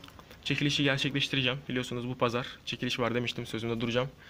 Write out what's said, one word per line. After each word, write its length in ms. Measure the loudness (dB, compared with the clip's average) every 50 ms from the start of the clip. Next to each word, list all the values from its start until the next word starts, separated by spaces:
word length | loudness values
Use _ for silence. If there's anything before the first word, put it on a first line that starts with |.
| -12 -18 -20 -20 -20 -20 -16 -8 -4
çekilişi 400 | -2 0 2 2 2 2 4 4
gerçekleştireceğim. 760 | 4 4 2 0 0 0 0 0 0 0 2 2 2 0 0 -4 -4
Biliyorsunuz 400 | -2 -2 -2 -2 -4 -4 -4 -4
bu 100 | 0 2
pazar 280 | 2 2 2 0 -4 -4 -10 -12 -8
çekiliş 340 | -8 -4 -2 -2 -2 0 2
var 160 | 2 2 2
demiştim. 320 | 2 0 0 -2 -4 -6
Sözümde 340 | -4 -4 -4 -2 0 0 0
duracağım. 280 | 0 2 2 2 0 0 -6 -14 -20